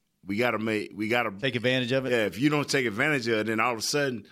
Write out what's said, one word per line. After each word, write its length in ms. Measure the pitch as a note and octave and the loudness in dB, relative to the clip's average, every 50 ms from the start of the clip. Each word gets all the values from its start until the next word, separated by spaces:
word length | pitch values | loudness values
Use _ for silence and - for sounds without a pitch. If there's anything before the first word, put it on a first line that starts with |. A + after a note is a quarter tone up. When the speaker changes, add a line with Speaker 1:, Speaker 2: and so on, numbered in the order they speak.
| _ _ _ _ - | _ _ _ _ -8
Speaker 1:
We 100 | F2+ G2 | -4 -2
gotta 220 | G2+ B2 B2 A2+ G#2+ | 0 2 2 2 0
make, 340 | G#2+ A2 A2 G#2 G2 - - | 0 0 0 -2 -2 -4 -6
we 140 | F#2 G#2+ G#2+ | -6 -2 0
gotta 220 | A#2 A#2+ A#2+ A2 | 2 2 2 0
Speaker 2:
Take 240 | G2 F#2+ A#2+ C3+ A#2+ | -2 -4 -2 -2 -2
advantage 360 | B2 G#2+ B2+ B2+ C3 B2 A2+ B2+ | 0 0 2 2 2 0 0 0
of 140 | C3+ C3 | 0 0
it? 60 | C3 B2 | 2 2
Speaker 1:
Yeah, 140 | A#2+ G#2+ | 2 2
if 120 | G2 E2 G2 | 0 0 0
you 100 | C3 D3 | 0 2
don't 180 | D3+ D3 C#3 - | 2 0 0 0
take 160 | - C#3 B2+ | 0 0 0
advantage 400 | A#2 G2+ G#2+ C3+ D3+ D3+ C#3 A2+ A#2 | 0 0 0 0 0 0 0 0 0
of 100 | A#2 G#2+ | 0 0
it, 60 | G#2+ | 2
then 120 | G#2+ A2 A2 | 0 0 0
all 120 | A2 B2 B2 | 0 0 0
of 60 | A2 | -2
a 40 | G#2 | -4
sudden 440 | - - D3 C#3+ C#3 B2 G#2+ F#2+ - | -2 -2 0 0 -2 -2 -6 -10 -14